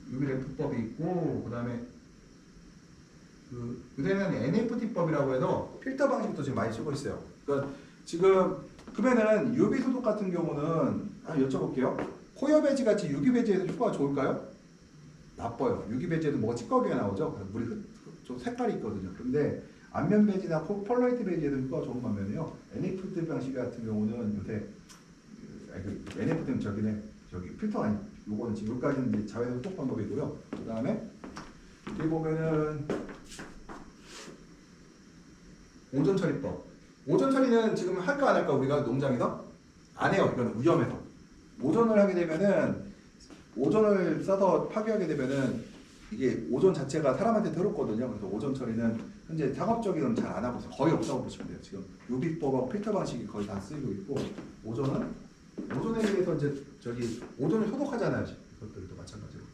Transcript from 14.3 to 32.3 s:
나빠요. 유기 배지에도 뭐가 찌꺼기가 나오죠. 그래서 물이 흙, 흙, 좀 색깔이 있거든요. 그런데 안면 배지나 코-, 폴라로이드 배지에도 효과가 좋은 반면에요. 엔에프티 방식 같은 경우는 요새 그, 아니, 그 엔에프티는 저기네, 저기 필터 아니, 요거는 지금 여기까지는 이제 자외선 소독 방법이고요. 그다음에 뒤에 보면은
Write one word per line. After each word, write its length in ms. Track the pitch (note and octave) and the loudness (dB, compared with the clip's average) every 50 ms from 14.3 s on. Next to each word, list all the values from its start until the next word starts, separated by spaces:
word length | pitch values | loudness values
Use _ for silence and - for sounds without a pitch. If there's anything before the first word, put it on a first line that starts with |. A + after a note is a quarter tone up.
| - - - - - - - - - - - - - - - - - - - - - | 0 -2 -4 -10 -16 -20 -20 -20 -20 -20 -20 -20 -20 -20 -20 -20 -20 -20 -20 -20 -14
나빠요. 500 | - - - - - C#3 A#2 G2+ - - G2 | -8 -8 -6 -2 0 0 0 0 0 -2 -4
유기 180 | A2+ C3 E3 F3 | -4 -2 -2 0
배지에도 300 | D#3+ D#3 D#3 D3 B2+ A2+ | 0 2 2 0 0 2
뭐가 180 | G#2+ - - | 0 0 0
찌꺼기가 380 | - - - C4 B3 G#3 F#3+ D#3 | -2 -2 2 2 2 2 2 0
나오죠. 360 | A#2+ G#2 G2+ - D3 D#3 - | 0 0 0 0 -2 -2 -4
그래서 180 | - - G2 F#2 | -4 -8 -10 -8
물이 120 | G2+ A2+ - | -6 -4 -4
흙, 60 | - G#2 - - - - - - | -4 -6 -8 -10 -14 -18 -20 -20
흙, 200 | - - - - | -20 -20 -20 -12
좀 140 | - B2 - | -12 -10 -8
색깔이 360 | - A#3+ A#3+ - B3 G#3+ E3+ | -6 -8 -4 -2 -2 -2 -2
있거든요. 360 | - B2+ A2 G2 F#2+ F#2 F2+ - | -2 -4 -6 -6 -6 -6 -8 -10
그런데 460 | - A#2 B2+ C3 D3 C#3+ A2 - - - - - - - - | -8 -4 -2 0 2 2 2 0 -4 -8 -14 -20 -20 -20 -8
안면 340 | - A2 C#3+ F3 G#3 G#3+ G#3 | -4 -2 2 4 6 6 6
배지나 360 | G3+ F#3+ F3 E3+ E3 D#3+ D#3 | 6 4 0 -2 -2 -2 -2
코-, 220 | - - G3+ G3+ - | -2 -2 -4 -4 -2
폴라로이드 400 | - A#3+ B3 B3 B3 A#3+ A#3+ G#3 | 0 2 4 4 4 2 2 0
배지에도 320 | F#3 E3+ D#3+ D3+ C#3+ C#3 C3 | -2 -2 0 0 0 0 -2
효과가 260 | B2+ - E3 D#3 B2 | -2 -2 -2 -4 -4
좋은 180 | B2 A#2+ B2 | -4 -6 -4
반면에요. 540 | A2+ G#2+ G#2 G2 G2 G2 G#2+ D#3+ D#3+ - - - - - - | -2 -2 -2 -2 -2 -4 -4 -4 -4 -6 -8 -14 -18 -10 -6
엔에프티 500 | A#2 E3 F#3+ F#3+ - - - - E3+ D#3+ | -4 -2 -2 -2 -4 -6 -6 -4 -4 -2
방식 280 | D#3 C#3+ B2 C3 C3 B2+ | -2 -2 -4 -4 -4 -4
같은 300 | B2+ B2 A#2+ - A#2 A2+ | -4 -4 -6 -6 -6 -4
경우는 540 | A2 G#2+ G#2 G#2+ G#2+ A#2 A#2 A2 G#2 - G2+ | -2 0 0 0 0 -2 -2 -2 -2 -2 -4
요새 260 | - A2 A2 G2+ - - - - - - - - - - - - - - - - | -4 -4 -6 -6 -6 -8 -14 -18 -20 -20 -20 -20 -20 -20 -20 -20 -20 -20 -20 -18
그, 320 | - - - - - - - | -16 -16 -16 -16 -16 -12 -12
아니, 300 | G2 F#2 G2+ G2+ - - | -8 -8 -6 -8 -8 -10
그 180 | - - F2+ | -10 -6 -2
엔에프티는 380 | A2 D3 D#3+ E3 - C#3+ B2 G#2 | 0 0 0 0 0 -2 -2 -2
저기네, 420 | G#2 G#2 G2+ G#2+ G#2+ G#2+ G#2 - - - - - - - | -2 -2 -2 0 0 0 -2 -2 -6 -12 -18 -20 -20 -12
저기 260 | - F2+ F#2 - - | -10 -10 -8 -8 -8
필터 260 | - G#3+ G#3+ - - | -4 -4 -2 -2 0
아니, 140 | - G#2+ - - - - - - - - | 0 0 -2 -2 -4 -10 -16 -14 -8 -6
요거는 260 | G#2+ G#2 A#2 A2 G#2 | -4 -4 -2 -4 -4
지금 200 | G2 G#2+ A2 B2+ | -4 -4 -4 -4
여기까지는 340 | B2+ C3 C#3+ C3+ C3 B2 A2 G#2 | 0 0 0 0 2 0 0 0
이제 120 | G#2 G#2 | 0 -2
자외선 300 | - - A#2 B2 B2 B2 | -4 -4 -4 -2 -2 -2
소독 200 | B2 - F#3+ - | -4 -6 -6 -6
방법이고요. 600 | - C3+ B2+ A2 G#2+ G2+ - - C3+ E3 D#3 - - - - | -4 -4 -4 -2 -2 -4 -2 -2 -2 -2 -4 -6 -10 -12 -12
그다음에 600 | - G2+ F#2+ A2+ A2+ A2 B2 - A3+ A3 - - - - - - - - - - - - - - - - - - - | -10 -10 -6 -6 -4 -2 0 0 -2 -2 -4 -10 -14 -16 -16 -14 -14 -14 -14 -16 -18 -20 -20 -20 -20 -16 -12 -10 -6
뒤에 120 | - D3+ D#3+ | -2 -2 0
보면은 760 | D#3+ D#3+ D#3+ D#3+ | 0 0 0 0